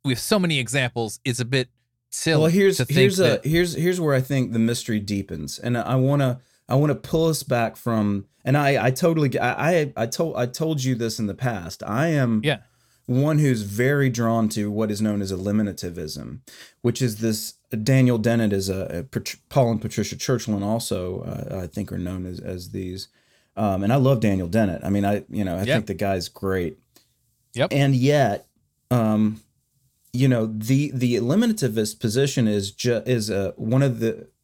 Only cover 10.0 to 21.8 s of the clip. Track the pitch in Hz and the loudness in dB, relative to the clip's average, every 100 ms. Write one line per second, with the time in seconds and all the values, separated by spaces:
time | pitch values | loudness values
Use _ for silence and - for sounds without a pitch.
10 | 117 - 165 - 123 - 160 151 131 120 | -4 -2 -4 -2 -4 -2 -2 -2 -2 -2
11 | 117 110 107 95 127 104 85 - - 110 | -2 -2 -4 -4 -4 -4 -8 -10 -4 -2
12 | 165 151 123 110 135 123 _ _ _ _ | 0 2 2 2 0 -4 _ _ _ _
13 | - 127 147 151 147 117 101 101 131 143 | -2 0 2 2 2 2 -2 0 2 2
14 | 135 120 113 113 107 110 104 104 110 101 | 0 0 0 2 0 -2 -4 -2 -2 0
15 | 110 104 95 95 98 107 104 92 90 87 | 0 0 -2 -4 0 0 0 -4 -10 -8
16 | 78 73 55 69 - - - _ 120 120 | -10 -10 -12 -16 -18 -20 -20 _ -2 0
17 | 127 107 110 107 - - _ 113 107 135 | -2 0 -2 -2 -6 -14 _ -4 2 4
18 | 127 117 113 117 107 98 95 95 87 87 | 4 4 2 2 2 0 -2 -4 -4 -8
19 | 80 120 - - _ 143 117 110 107 - | -6 -8 -8 -14 _ 2 2 0 -2 -4
20 | 104 - - 120 - 101 101 117 - 101 | -4 -6 -2 -2 -2 -4 -2 -4 -4 -4
21 | 90 92 82 - - 92 90 - | -4 -6 -8 -10 -8 -10 -8 -8